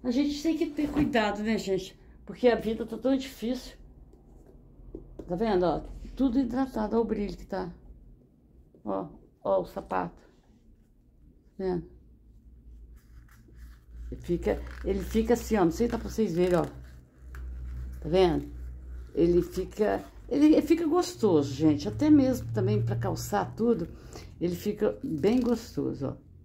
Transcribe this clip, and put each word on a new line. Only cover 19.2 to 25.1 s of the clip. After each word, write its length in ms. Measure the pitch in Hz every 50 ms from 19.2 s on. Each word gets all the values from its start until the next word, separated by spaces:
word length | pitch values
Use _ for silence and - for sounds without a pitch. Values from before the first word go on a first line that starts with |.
| 165 170 175 175
fica, 600 | 170 - - 185 185 170 - - 214 202 196 - - - - - - -
ele, 240 | 240 285 294 302 311
ele 80 | -
fica 260 | - - 339 320 339
gostoso, 680 | 302 311 359 339 - - - - 208 175 151 139 120 120
gente. 360 | - 160 156 151 143 - 208
Até 200 | - - 285 311
mesmo 400 | 302 285 262 262 254 226 - - -
também 280 | 214 190 196 214 208
pra 140 | - - 202
calçar 580 | - - 190 165 - - - - 202 180 - -
tudo, 360 | - 220 240 233 170 170 160 - - - - - - - - - -
ele 160 | 160 175 180
fica 420 | 175 - 208 202 - 214 - - - -
bem 380 | -